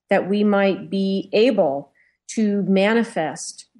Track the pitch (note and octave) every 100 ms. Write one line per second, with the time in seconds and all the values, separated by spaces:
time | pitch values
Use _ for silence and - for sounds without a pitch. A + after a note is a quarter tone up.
0 | - G3 F3+ G#3 G#3 G3 G3 F3 D#3 G3
1 | F#3+ F#3+ - - B3 G#3+ D#3+ C#3 - _
2 | _ _ - - G#3+ G3+ F#3 F#3+ G3 A#3
3 | A3+ F3 D#3 C#3+ - - -